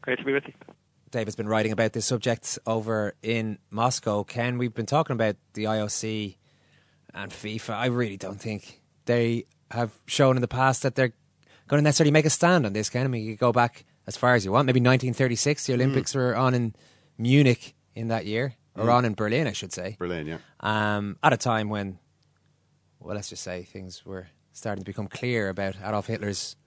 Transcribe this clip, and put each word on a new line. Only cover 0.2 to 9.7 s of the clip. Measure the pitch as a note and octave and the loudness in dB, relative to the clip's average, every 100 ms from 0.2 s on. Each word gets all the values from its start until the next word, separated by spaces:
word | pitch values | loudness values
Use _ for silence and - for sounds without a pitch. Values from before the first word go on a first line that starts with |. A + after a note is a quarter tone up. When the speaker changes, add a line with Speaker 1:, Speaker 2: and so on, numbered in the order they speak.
| C3+ | 0
Speaker 1:
be | |
with | C#3 C#3 | -2 -4
you. | - - - _ _ _ | -20 -20 -20 _ _ _
Speaker 2:
David's | A#2+ G#2+ G#2 | -6 -4 -6
been | G#2+ | 0
writing | A2 A2 | 2 2
about | G#2+ A2+ | 2 0
this | A#2 - | 0 -2
subject | B2 B2+ A#2 - - - | -2 -2 -4 -4 -8 -4
over | A2+ A2 A2 G#2 - | -4 -2 -2 -2 -4
in | A2 A2+ A2 G#2+ _ | -2 -2 -2 -6 _
Moscow. | G#2 A#2+ C3 - G#2 G2+ | 0 0 0 -2 -2 -2
Ken, | A#2+ B2 B2 | -4 -2 -2
we've | B2 | -4
been | A2+ A2 | -4 -2
talking | D3 D#3+ | 0 0
about | B2 A2 G2 _ | 0 0 0 _
the | - G#2+ | -6 -2
I | A2 | 0
O | G#2 | -2
C | - A2 A2 G#2 - _ _ _ _ _ _ _ | -4 -4 -4 -6 -8 _ _ _ _ _ _ _
and | - G2+ | -14 -12
fifa. | - G#2 A2 - | -10 -10 -8 -8
I | G#2+ B2+ | -2 -2
really | B2 A#2+ G2 | 0 -2 -4
don't | F#2 G2 | -10 -10
think | A2+ G#2 - - _ _ - | -8 -8 -10 -20 _ _ -2
they | A#2+ A#2 A#2 - _ _ | 2 2 0 -6 _ _